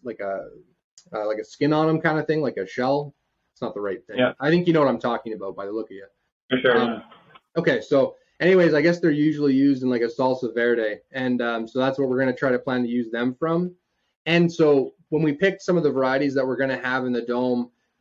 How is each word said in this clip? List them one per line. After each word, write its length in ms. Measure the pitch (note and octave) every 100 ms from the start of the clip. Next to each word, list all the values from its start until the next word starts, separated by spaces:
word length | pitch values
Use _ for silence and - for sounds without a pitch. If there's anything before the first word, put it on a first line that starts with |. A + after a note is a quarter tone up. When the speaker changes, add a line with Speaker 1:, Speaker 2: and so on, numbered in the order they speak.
| B2
Speaker 1:
like 160 | F2+
a, 280 | G2+ F#2+ - - _ _ _ _ _
uh, 140 | A2 G#2+
like, 100 | G#2+
a 60 |
skin 300 | A2 - D3
on 160 | D#3 D#3
'em 120 | D#3+
kinda 220 | E3 D#3
thing, 180 | D3+ D#3
like 140 | C3+ G2+
a 80 | F#2+
shell. 480 | - B2+ C#3+ D3 - _ _ _
It's 100 | _
not 120 | A#2
the 80 | G#2
right 220 | G2+ F#2 -
thing. 100 | G#2
Speaker 2:
Yeah. 160 | B2 -
Speaker 1:
I 100 | C#3+
think 160 | F3 F3
you 60 |
know 60 | D#3+
what 100 | C#3
I'm 100 | A#2
talking 340 | B2 A2+ A2+
about 220 | G2+ G2 F#2
by 80 | G2+
the 60 |
look 140 | A2 G#2+
of 40 | G2
you. 100 | G2 _ _ _ _
Speaker 2:
For 80 | C3
sure. 180 | C3 A#2
Speaker 1:
Um, 260 | A#2 A2 - - _ - _ E3
okay, 240 | E3+ B2
so 340 | - C#3+ B2+ - _ -
anyways, 340 | E3 F#3+ E3+
I 80 | D3+
guess 180 | D#3+ E3+
they're 100 | E3+
usually 420 | D3 D3+ D3 D3
used 300 | C3+ C#3 C3
in, 60 | B2+
like, 120 | B2
a 40 | A#2
salsa 460 | A#2 C3 B2+ A#2+ A#2
verde, 460 | A#2+ A#2 A2 G#2 _
and, 300 | C3+ B2+ B2
um, 260 | A#2 A#2 A2
so 120 | B2+
that's 200 | C3 C3+
what 80 | C3
we're 100 | B2+
gonna 140 | C3 B2
try 160 | C#3
to 80 | B2
plan 240 | C3 B2+
to 60 | A#2+
use 220 | A#2+ A2+
them 240 | A#2 B2 B2+
from. 400 | D#3+ E3+ F3+ F3+ _ _ _ _ -
And 260 | E3+ E3+
so 440 | E3+ D#3 C#3 B2+ - _
when 120 | D#3
we 100 | D#3
picked 280 | C#3+ G3 F#3+
some 160 | - F3
of 60 |
the 80 | D3
varieties 420 | C3 C3 C3+ C#3+ C3+
that 100 | C3
we're 100 | B2
gonna 200 | C3+ B2+
have 240 | B2+ C3 B2+
in 60 |
the 80 | A#2+
dome, 500 | A#2 B2 B2+ B2 A#2+ _ _ _